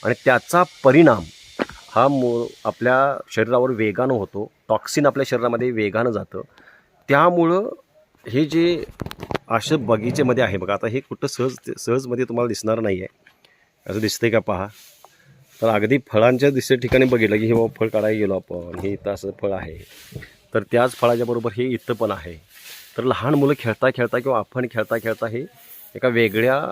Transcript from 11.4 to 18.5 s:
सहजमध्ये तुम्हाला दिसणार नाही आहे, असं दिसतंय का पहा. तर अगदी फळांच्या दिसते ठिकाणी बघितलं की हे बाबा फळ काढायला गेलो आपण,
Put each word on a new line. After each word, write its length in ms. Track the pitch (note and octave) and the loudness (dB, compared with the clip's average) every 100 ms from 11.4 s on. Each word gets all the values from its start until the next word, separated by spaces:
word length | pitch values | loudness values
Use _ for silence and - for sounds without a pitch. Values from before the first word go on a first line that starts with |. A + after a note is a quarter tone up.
| B2+ B2+ - A#2 | -4 -4 -12 -10
सहजमध्ये 460 | - B2 C3 A#2+ | -2 -2 -2 -4
तुम्हाला 240 | B2 A#2 A#2+ | -4 -2 -2
दिसणार 320 | G#2 G#2+ A2+ | -2 -2 0
नाही 200 | A2 F#2+ | 0 -2
आहे, 80 | F#2+ _ _ _ _ _ _ _ - | -6 _ _ _ _ _ _ _ -8
असं 100 | G2+ | -4
दिसतंय 300 | G#2+ - A#2 | -4 -2 0
का 80 | A2 | 0
पहा. 280 | G2+ F#2 G2+ G#2+ - _ - _ _ _ _ - | -2 -6 -6 -12 -20 _ -20 _ _ _ _ -4
तर 60 | A2+ | 0
अगदी 300 | G#2+ A2 C#3 - | 2 2 0 0
फळांच्या 400 | G#2+ A#2 B2+ C#3+ | 4 4 4 2
दिसते 260 | C3+ - C3 | 0 0 -2
ठिकाणी 280 | A#2+ C3 | 2 2
बघितलं 340 | C3 B2 A2 G#2+ | 4 4 2 2
की 80 | A2 | 2
हे 60 | |
बाबा 140 | A#2 A2+ | 2 0
फळ 220 | - A2 | -2 -2
काढायला 300 | G#2+ G#2+ A2 | 0 0 0
गेलो 160 | G2+ | -2
आपण, 440 | F#2+ - | -2 -6